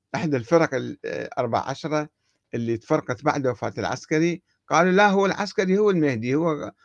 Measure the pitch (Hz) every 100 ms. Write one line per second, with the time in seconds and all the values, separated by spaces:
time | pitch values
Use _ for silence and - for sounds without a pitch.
0 | _ 135 165 135 110 170 160 127 120 -
1 | - 73 117 - 123 113 - 139 156 151
2 | 147 _ _ _ _ 131 117 113 - 156
3 | - 117 135 147 131 117 107 - 92 156
4 | - 156 170 170 _ _ - 147 180 185
5 | 208 196 196 - 202 - 185 196 214 185
6 | 151 120 120 143 170 147 - -